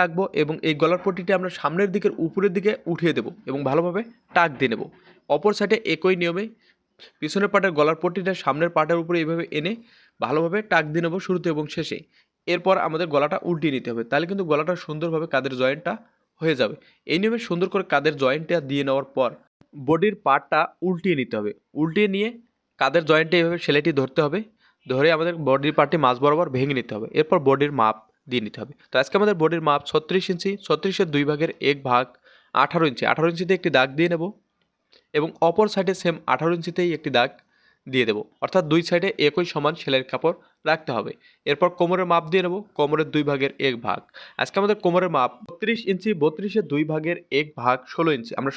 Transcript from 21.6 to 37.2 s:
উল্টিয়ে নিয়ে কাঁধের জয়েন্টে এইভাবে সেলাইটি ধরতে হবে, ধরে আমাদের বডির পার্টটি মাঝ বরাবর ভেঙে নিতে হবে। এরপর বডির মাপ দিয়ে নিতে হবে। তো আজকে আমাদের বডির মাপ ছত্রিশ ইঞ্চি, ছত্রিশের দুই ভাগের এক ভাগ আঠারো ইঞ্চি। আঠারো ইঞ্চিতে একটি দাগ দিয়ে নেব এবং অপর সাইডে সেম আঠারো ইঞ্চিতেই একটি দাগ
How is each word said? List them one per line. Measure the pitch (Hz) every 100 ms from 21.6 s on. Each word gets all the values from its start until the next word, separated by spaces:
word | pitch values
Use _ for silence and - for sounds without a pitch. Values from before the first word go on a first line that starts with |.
| _ 139
উল্টিয়ে | 160 185 208 196
নিয়ে | 220 240 _ _ _ -
কাঁধের | 135 165 156
জয়েন্টে | 156 160 175
এইভাবে | 165 170 -
সেলাইটি | 143 165 139
ধরতে | 131 -
হবে, | 147 185 220 _ _ _ -
ধরে | 131 160
আমাদের | 156 170 170 135
বডির | 135 151 151
পার্টটি | 143 170
মাঝ | 131 120
বরাবর | 143 156 165 127
ভেঙে | 139 131
নিতে | - 107
হবে। | 113 -
এরপর | 156 185 135
বডির | 135 147 135
মাপ | 110 - _ _ -
দিয়ে | 123 107
নিতে | -
হবে। | 104 - _
তো | 131
আজকে | 139 196
আমাদের | 208 180
বডির | 156 170 156
মাপ | 143 -
ছত্রিশ | 156 156 185 185
ইঞ্চি, | 175 196 202
ছত্রিশের | - 151 196 185 170
দুই | 143 143
ভাগের | 147 160 - 135
এক | 143
ভাগ | 135 123 131 _ _ _ _ -
আঠারো | 143 170 156
ইঞ্চি। | 117 113
আঠারো | 123 165
ইঞ্চিতে | 170 180
একটি | 185 175 139
দাগ | 135 139
দিয়ে | 175
নেব | 170 180 - _ _ _ _ _ _ _
এবং | 151 165 -
অপর | 165 175 214
সাইডে | 202 185 185
সেম | 175 165 -
আঠারো | 127 160 175
ইঞ্চিতেই | 170 175 175 147
একটি | 143
দাগ | 120